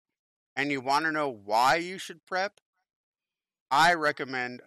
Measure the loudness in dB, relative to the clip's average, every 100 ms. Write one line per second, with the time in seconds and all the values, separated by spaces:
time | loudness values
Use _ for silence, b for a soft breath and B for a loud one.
0 | _ _ _ _ _ -6 -4 -2 0 0
1 | 0 -2 -4 -6 -2 2 4 2 -2 -10
2 | -14 -18 _ -4 -4 -8 _ _ _ _
3 | _ _ _ _ _ _ _ 4 4 4
4 | 0 -2 -6 -6 -6 -10